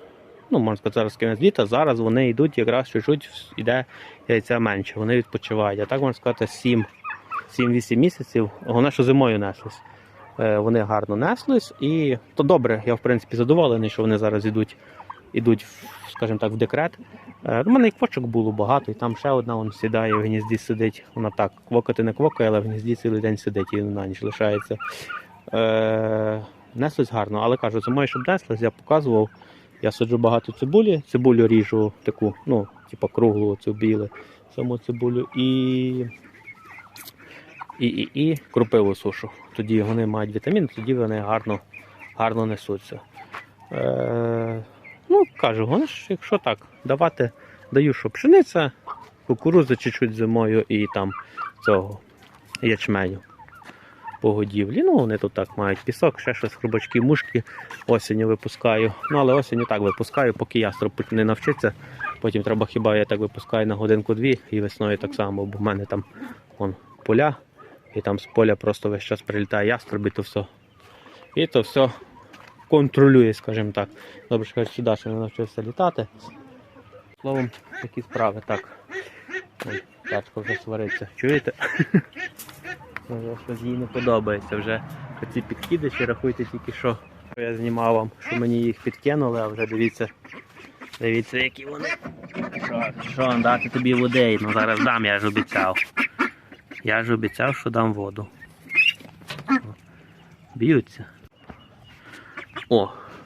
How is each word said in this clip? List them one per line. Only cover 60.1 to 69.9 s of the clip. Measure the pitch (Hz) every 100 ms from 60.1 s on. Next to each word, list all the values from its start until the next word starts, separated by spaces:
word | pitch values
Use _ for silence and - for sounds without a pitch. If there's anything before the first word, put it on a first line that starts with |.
| - 131
поки | 104 - 120
яструб | 107 98 104 - -
не | 110 107
навчиться. | 107 - 147 110 - - - - -
Потім | 113 104
треба, | 101 110 107
хіба | 117 110 107
я | 104
так | 104
випускаю | 107 - - 113 107
на | 104
годинку-дві, | 107 107 104 110 131 123 -
і | 107
весною | 104 - 104 101
так | 98
само, | - 101 98 101
бо | 101
в |
мене | 104 98 101
там, | 101 - - 254 - - -
вон, | 101 92 - -
поля, | - 110 151 139 _ - - - _ -
і |
там | 104 101
з | -
поля | - 113 104
просто | 107 104 110
весь | 101
час | - 110
прилітає | - 104 101 104 104
яструб, | 117 -